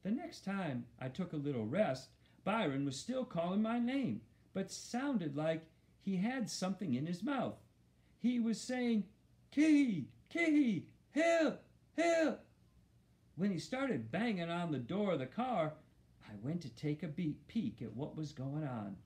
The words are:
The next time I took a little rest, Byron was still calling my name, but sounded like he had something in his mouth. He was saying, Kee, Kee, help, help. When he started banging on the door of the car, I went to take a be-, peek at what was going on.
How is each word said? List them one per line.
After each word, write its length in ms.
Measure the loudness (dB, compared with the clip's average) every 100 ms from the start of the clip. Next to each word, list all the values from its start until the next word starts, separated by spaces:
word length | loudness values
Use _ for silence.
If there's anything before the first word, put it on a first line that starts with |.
The 80 | -2
next 340 | -4 -4 -10
time 420 | -6 -4 -2 -4 -8 -8
I 100 | -8
took 240 | -4 -4
a 40 | -4
little 300 | -2 -2 0
rest, 420 | 2 2 2 -8 _ _ -8
Byron 400 | -2 0 2 0
was 140 | -2 -4
still 260 | -6 -4
calling 360 | -2 -2 0 2
my 180 | 2 2
name, 440 | 0 0 0 -4 -8 _ _
but 160 | -6 -4
sounded 680 | -6 -6 -4 0 0 -2 -2
like 300 | -2 -2 -4 _ _ _
he 160 | -4 0
had 320 | 0 -2 -4
something 460 | -4 -4 -2 -2
in 120 | -2 -2
his 160 | -4
mouth. 340 | -2 0 -2 -6 -16 _ _ _ _ _
He 220 | 0 2
was 200 | 0 -2
saying, 440 | -2 -2 2 2 0 -8 _ _ _
Kee, 580 | 4 6 8 6 2 -2 -10 -8
Kee, 560 | 0 4 6 6 4 -2 -18 _
help, 520 | 2 4 6 4 0 -12 -20 _ 0
help. 440 | 4 4 4 0 -8 _ -20 -20 _ _ _ _ _ -2
When 140 | 0
he 80 | 0
started 520 | -4 -2 0 -2 -2
banging 400 | -2 0 0 -2
on 220 | -2 -2
the 60 | -2
door 340 | -2 0 2
of 60 | 0
the 80 | -2
car, 480 | -4 -2 0 0 -4 -18 _ -20 -20 -16
I 60 | -10
went 200 | -6 -6
to 60 | -6
take 320 | -6 -4 -4
a 60 | -6
be-, 280 | -4 -4 -4 -6
peek 340 | -4 -4 -6
at 120 | -10
what 220 | -8 -8 -6
was 160 | -8
going 320 | -6 -6 -4
on. 320 | -4 -6 -8 -10